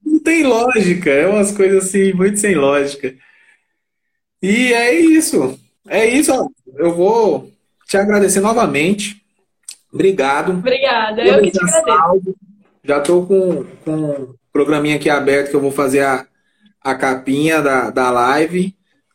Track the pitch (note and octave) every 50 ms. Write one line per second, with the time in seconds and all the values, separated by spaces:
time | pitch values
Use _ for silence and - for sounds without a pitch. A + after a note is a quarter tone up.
0 | _ D4+ D#4 - - D#4+ E4 E4 D4 C4 A3+ A3+ A#3+ B3+ B3 A3 F#3+ F3+ F3+ -
1 | - D3+ C3+ C#3+ D#3+ F#3+ G#3 G#3+ G3 G3+ - - G3 F#3+ G3 F#3+ F#3+ - - G3
2 | G3 G3 F#3+ F3+ F#3 G3+ G#3 - - G#3 F#3 D3+ C#3 C#3 C#3+ C#3+ C#3 C3+ - -
3 | - B2 - - _ _ _ _ _ _ _ _ _ _ _ _ _ _ _ _
4 | _ _ _ _ _ _ _ _ - F#3+ G#3 A#3+ B3+ B3 A#3+ A#3 A#3 A#3+ B3 E4+
5 | E4 D#4+ D#4 D#4+ D#4 - - F#3 C3+ B2+ - - _ _ _ _ _ - - G3
6 | A3 A#3 B3 C#4 D4+ - C4+ B3+ - - - _ _ - - C#3 E3 E3+ E3+ F3
7 | F3 G3+ A3+ A#3 A3 F#3+ D3 - - - _ _ _ _ _ _ _ - - G3
8 | G3+ G#3 G#3 G3+ G3 F#3+ - G3 G3 G#3+ A#3 A#3+ A3 D#3 C#3 C#3 D3+ F3+ G#3 -
9 | - - - - _ _ _ _ _ _ _ _ _ - - - _ _ - -
10 | - G3 G3 - C3+ C3+ C#3 D3+ - F#3 F#3 F3+ F3+ B3+ B3+ C4 C4+ C4 A#3+ A3+
11 | A3 G#3+ G#3+ A3 E4 F#4+ C5+ - G4+ F3 - F#3 F3 F3+ - - D#4+ - - -
12 | E3+ F3 F#3 - - F#4+ F#4+ - _ - - _ _ _ _ _ - C#3+ C#3+ C#3+
13 | - - F3 F3+ F3+ F3+ G3 F#3+ F#3+ F3+ E3 C#3+ B2 - - - - D#3+ D#3 D#3
14 | D#3 D3 C#3+ C#3 C3+ B2 B2+ _ _ _ - C#3+ C#3+ C#3 D#3 D3 D3 D3+ D3+ C#3+
15 | D3 D3+ D3 C#3 C3 C3+ C#3 C#3+ C#3 - - C#3+ C#3 C#3 C3+ C#3+ C#3+ C3 C3 C#3
16 | C#3 C#3 C3 B2+ - - _ _ _ _ _ _ _ _ _ _ - C3+ C3 C3
17 | C#3+ C3+ C3+ C3 - C3+ C3+ C#3+ D3+ D#3+ D#3+ D#3 C#3+ C#3 C3+ C#3 C#3+ A2 A2+ C3
18 | C3 B2+ B2 B2 A#2+ B2+ C#3 D3+ E3 E3 F3 F3+ F#3 G3 - _ _ _ _ _
19 | _ _